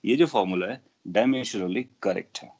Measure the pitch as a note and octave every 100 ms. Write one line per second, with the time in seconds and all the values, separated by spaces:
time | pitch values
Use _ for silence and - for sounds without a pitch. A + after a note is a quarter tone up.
0 | A2 C3+ E3 A#2+ F#2 F2+ F2+ C3 _ _
1 | F#2+ F2+ B2+ C3 A#2+ G#2 F2+ F#2+ B2 _
2 | G2+ F#2 - - -